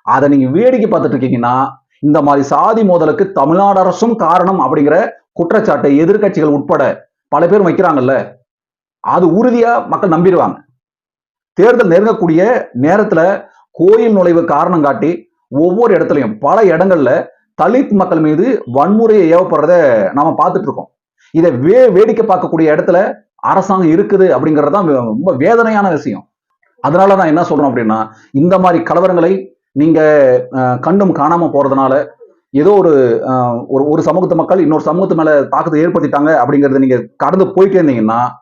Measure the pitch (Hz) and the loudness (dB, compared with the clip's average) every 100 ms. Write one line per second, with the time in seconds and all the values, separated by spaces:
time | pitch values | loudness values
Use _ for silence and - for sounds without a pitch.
0 | - 131 143 143 131 156 247 254 208 165 | -2 0 2 0 0 0 0 0 -2 -2
1 | 151 139 131 123 120 127 135 - _ _ | -2 -4 -4 -2 -2 -2 -4 -8 _ _
2 | 143 151 143 139 139 147 185 226 208 175 | 0 0 2 0 0 0 0 0 2 2
3 | 156 147 190 - 139 175 202 190 180 175 | 0 0 -2 -2 0 2 2 2 0 0
4 | 233 226 160 180 180 190 135 156 147 165 | -2 -2 0 0 0 -2 -2 0 2 0
5 | 226 - _ - 170 214 - 143 135 143 | -2 -8 _ -6 -2 -2 0 0 2 2
6 | 165 202 202 175 151 143 - 160 127 - | 2 2 0 0 0 -2 -2 -2 -2 -4
7 | _ _ _ 143 170 208 180 - 180 147 | _ _ _ -2 2 2 2 0 0 0
8 | 127 127 101 - _ _ _ _ _ _ | 0 -2 -6 -16 _ _ _ _ _ _
9 | - 151 180 180 247 240 233 233 - 160 | -4 0 0 2 0 0 0 -2 -4 -4
10 | 190 160 180 170 110 - _ _ _ _ | -2 0 2 2 -2 -6 _ _ _ _
11 | _ _ _ _ _ - 214 240 202 170 | _ _ _ _ _ 0 2 2 2 2
12 | 214 208 170 160 202 247 - 120 143 202 | 0 -2 0 2 2 -2 -4 -4 0 0
13 | 208 170 175 196 - _ _ - 180 226 | 0 0 0 -2 -10 _ _ -2 2 4
14 | 233 202 175 170 165 147 175 175 143 135 | 2 2 2 0 0 -2 0 0 0 -2
15 | 147 170 _ _ _ 135 170 190 240 175 | -4 -6 _ _ _ -2 0 0 2 2
16 | 165 147 113 107 143 196 202 160 190 175 | 0 -2 -2 -4 0 2 2 2 2 2
17 | 123 147 - _ _ - 170 254 - 202 | 0 -2 -4 _ _ -2 0 0 0 -2
18 | 175 160 156 156 233 240 - 127 165 214 | 0 0 0 0 0 -2 -4 -2 0 2
19 | 226 214 165 170 180 160 151 175 143 113 | 4 2 4 2 2 0 2 2 2 2
20 | 95 135 156 147 175 143 113 - - _ | 0 -2 -2 0 -2 -2 -6 -10 -16 _
21 | _ _ _ 156 170 123 147 240 254 180 | _ _ _ 0 0 0 2 4 4 4
22 | 226 214 214 185 175 160 160 156 156 175 | 2 0 -2 -2 -2 -2 0 0 0 0
23 | 214 - _ _ - 170 196 190 165 165 | 0 -6 _ _ -2 -2 -2 0 2 2
24 | 202 196 185 127 156 147 143 196 170 135 | 0 2 2 2 0 0 0 0 0 -2
25 | 117 110 180 135 160 233 226 214 202 151 | -2 -4 -4 -2 0 0 0 -2 -2 -4
26 | - 95 _ _ _ _ _ _ 139 170 | -6 -10 _ _ _ _ _ _ -2 2
27 | 196 190 170 156 - 143 143 120 110 110 | 2 2 2 0 0 -2 -2 -2 -2 -4
28 | 110 - _ 135 160 190 180 170 - 156 | -6 -12 _ -2 0 2 2 0 -2 -2
29 | 185 175 165 196 - _ _ 135 156 160 | 0 0 0 -2 -6 _ _ -2 0 2
30 | 156 151 135 123 123 135 127 123 156 196 | 2 4 4 2 -2 -4 -2 -2 -2 0
31 | 190 - 147 170 160 139 135 135 131 135 | 0 0 -2 -2 0 0 0 0 0 -2
32 | - _ - _ _ 139 165 208 175 143 | -4 _ -20 _ _ 0 2 2 2 2
33 | 123 113 - 127 123 120 - 131 147 151 | 2 0 -2 -4 -2 -6 -4 -2 0 0
34 | 165 170 175 160 151 185 151 156 147 170 | 0 -2 -2 -2 0 0 0 0 -2 -2
35 | 190 165 160 147 127 143 160 151 170 170 | -2 -2 0 0 0 -4 -2 -2 0 -2
36 | 143 143 147 156 123 143 143 135 135 123 | -2 -2 0 0 0 0 0 0 0 -2
37 | 107 _ 143 185 185 185 196 190 156 120 | -4 _ -2 0 0 2 2 2 0 0
38 | 110 117 123 - | -2 -2 -4 -8